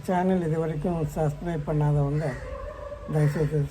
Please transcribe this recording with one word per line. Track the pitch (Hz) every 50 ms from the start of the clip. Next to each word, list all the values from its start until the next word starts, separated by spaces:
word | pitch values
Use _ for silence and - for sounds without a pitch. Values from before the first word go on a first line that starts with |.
சேனல் | - - 185 180 180 185 190 185 170 156
இது | 156 160
வரைக்கும் | 165 160 165 147 - 185 175 165 156 147 -
சப்ஸ்கிரைப் | 170 156 147 143 - 185 175 170 156 147 -
பண்ணாதவங்க | 151 151 147 147 147 147 143 143 147 151 160 - 123 - - - - - - - - - - - - - - - 151
தயவுசெய்து | 156 151 147 147 175 151 147 156 147 143 139